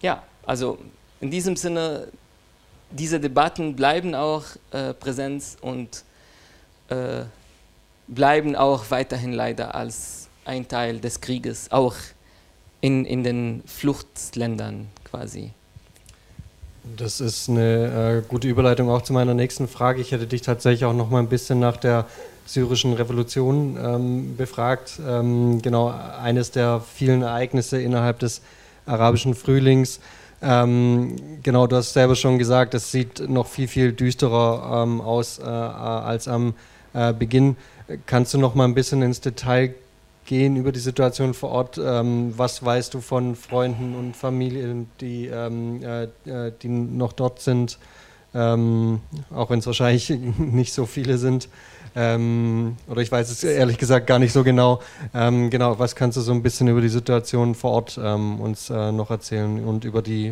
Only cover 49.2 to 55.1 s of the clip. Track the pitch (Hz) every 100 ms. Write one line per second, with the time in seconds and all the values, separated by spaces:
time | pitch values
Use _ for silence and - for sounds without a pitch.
49.2 | 139 131 113 117 120 117 123 120 - 139
50.2 | 123 107 156 120 123 - 113 - 131 123
51.2 | 127 127 - - - - - 120 117 117
52.2 | 117 117 117 113 117 117 - 117 117 123
53.2 | 117 117 175 143 127 117 123 127 117 123
54.2 | 123 139 131 127 123 123 - - 117